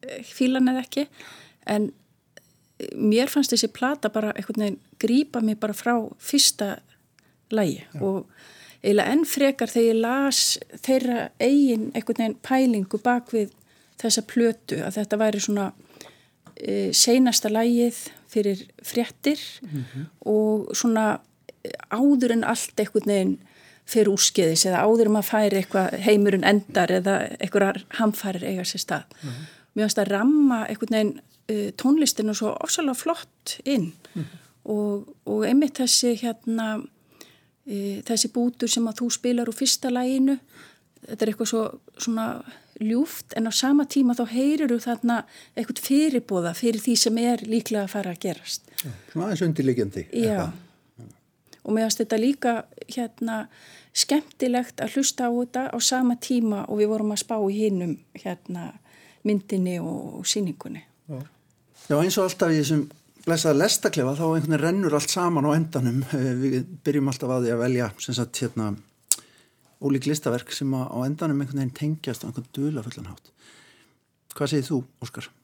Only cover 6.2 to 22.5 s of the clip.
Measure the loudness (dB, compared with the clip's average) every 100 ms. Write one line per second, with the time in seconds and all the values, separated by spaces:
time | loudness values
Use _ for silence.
6.2 | -2 2 2 2 -4 -6 _ _ _ _
7.2 | _ _ _ 0 0 -2 -10 -6 -4 -4
8.2 | -8 _ -20 -20 -20 -4 2 4 4 2
9.2 | 2 2 2 2 -2 2 4 4 2 0
10.2 | 2 2 0 -2 -6 -12 2 2 2 -2
11.2 | -4 _ 4 6 6 4 0 -6 -4 -2
12.2 | -2 -2 0 4 4 2 0 -2 0 0
13.2 | 0 -2 -2 _ _ _ _ -6 -2 0
14.2 | 0 2 2 0 -6 -6 -4 -4 -2 2
15.2 | 2 0 -2 -2 -2 -6 -20 -20 -20 -20
16.2 | _ _ -20 -12 -4 -2 0 2 4 6
17.2 | 6 4 0 0 2 2 2 -2 -14 -18
18.2 | _ -2 0 -2 -8 -18 -6 -4 -4 -2
19.2 | -2 -2 -6 -16 -10 -8 -8 -10 -14 _
20.2 | 0 2 2 0 -2 -2 0 2 2 0
21.2 | _ _ -20 -16 -14 -12 -8 2 4 6
22.2 | 4 2 2